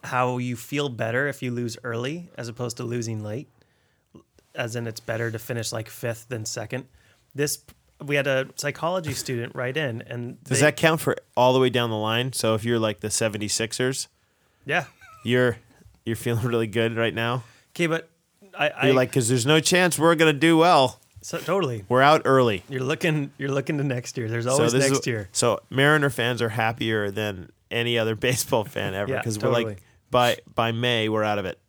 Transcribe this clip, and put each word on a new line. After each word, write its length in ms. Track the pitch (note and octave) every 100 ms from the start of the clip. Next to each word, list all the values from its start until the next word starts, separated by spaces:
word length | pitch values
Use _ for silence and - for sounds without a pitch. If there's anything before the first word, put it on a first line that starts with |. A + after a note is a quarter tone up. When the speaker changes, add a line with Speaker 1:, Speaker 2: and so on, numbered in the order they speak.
Speaker 1:
how 340 | - B2+ B2+ B2+
you 180 | B2 A#2
feel 340 | - C#3+ C#3+
better 380 | A2+ A2+ A#2+ C#3+
if 140 | B2+
you 80 | B2+
lose 260 | A#2+ A#2+ A2
early 460 | B2 A#2 B2+ E3+ F3 -
as 100 | A#2+
opposed 300 | A#2 B2 A2+
to 60 |
losing 400 | A#2+ A#2+ A2+ A2
late, 240 | G#2+ A2+ D3 _ _ _ _ _ _ - _ _ _ C#3
as 200 | A#2+ A#2+
in 120 | A#2
it's 120 | A2
better 300 | - A2+ A#2
to 100 | A2
finish, 320 | - A#2+ A2
like, 180 | A2+ A2
fifth 380 | - A#2+ A2+ -
than 160 | A#2+ G#2+
second. 400 | - A2 B2+ C3 _ _ _ _ C3+
This, 240 | D3 - - _ _ _
we 120 | C#3+ C#3+
had 120 | C#3
a 200 | C3 C3+ -
psychology 580 | C#3+ C#3 D#3+ F#3 D#3
student 420 | C3 - A#2+ A#2+ -
write 220 | B2+ C#3+
in, 240 | C#3+ A2+
and 380 | A2+ B2 A#2+ -
Speaker 2:
Does 160 | - B2+
Speaker 1:
they 60 | D3+
Speaker 2:
that 100 | D3
count 240 | E3 D#3+
for 160 | - - _ -
all 180 | B2+
the 60 | C3
way 100 | B2+
down 200 | A#2+ A#2
the 80 | A2
line? 360 | G#2+ A#2 C3
So 220 | - A2+ A2
if 80 |
you're, 160 | A#2 A#2
like, 220 | A2 G2+
the 80 | G#2+
seventy-sixers, 1000 | - A2+ G2+ G#2 - A2+ - C3 C3 - _ _ _ _ _ -
Speaker 1:
Yeah. 200 | E3 C#3 _ - -
Speaker 2:
you're, 340 | A#2 B2 B2 A#2 _ _ - _ -
you're 100 | A2+
feeling 300 | A#2+ A#2 A#2+
really 220 | A#2 A2+
good 280 | A#2 A2+ A2+
right 180 | A#2
now? 300 | F2+ A#2 B2 - _ _ -
Speaker 1:
Okay, 120 | E3+
but 220 | E3 - _ _ _ _ F#3
I, 120 | D3+
I 160 | - C#3
Speaker 2:
You're 80 | C3
like, 160 | B2+
"'Cause 160 | C#3 A2+
there's 160 | B2+ A#2+
no 140 | D#3
chance 400 | - F3+ F3+ C#3+
we're 160 | E3 D#3+
gonna 180 | D#3+
do 240 | C#3+ E3 D#3+
well." 420 | E3 D#3+ B2+ - _ -
Speaker 1:
So 160 | - E3+
totally. 460 | - F#3+ D3+ A2+ F#2
Speaker 2:
We're 120 | B2
out 200 | C#3 D#3 -
early. 380 | C3+ A#2+ G2 -
Speaker 1:
You're 120 | C3
looking, 480 | B2+ D#3+ F3 D3+ C#3 -
you're 140 | C#3
looking 260 | C#3 C3+ D3+
to 40 |
next 340 | C#3+ B2 - -
year. 120 | A2
There's 160 | A#2 A#2+
Speaker 2:
So 60 |
Speaker 1:
always 200 | C3+ A#2
Speaker 2:
this 140 | B2 C#3
is 60 |
Speaker 1:
next 120 | C3+
Speaker 2:
wh-, 40 | -
Speaker 1:
year. 220 | A2+ G2
Speaker 2:
so 260 | - A#2+ G#2 _
Mariner 400 | B2 C#3+ D3+ C#3+
fans 320 | - A#2 A#2+
are 80 | A#2
happier 640 | G#2+ A2 A2+ A2 A2 G2+
than 400 | G2+ G#2+ F#2 E2+ _ _
any 300 | A#2 A#2 A#2
other 160 | A2 G#2+
<laughs> 120 | B2+
baseball 360 | B2+ - B2
fan 300 | G#2 - G2 F#2+
ever, 160 | G2+
Speaker 1:
Yeah, 100 | C3
Speaker 2:
'cause 160 | A#2 G#2
we're 120 | C3
like, 160 | A#2+ A2+
Speaker 1:
totally. 160 | G2+ _ _ _
Speaker 2:
by, 280 | B2+ A#2+ - - -
by 160 | A#2
May, 360 | A2+ B2 A#2 A2
we're 140 | A2
out 140 | G#2+ G#2
of 80 | F#2+
it. 140 | -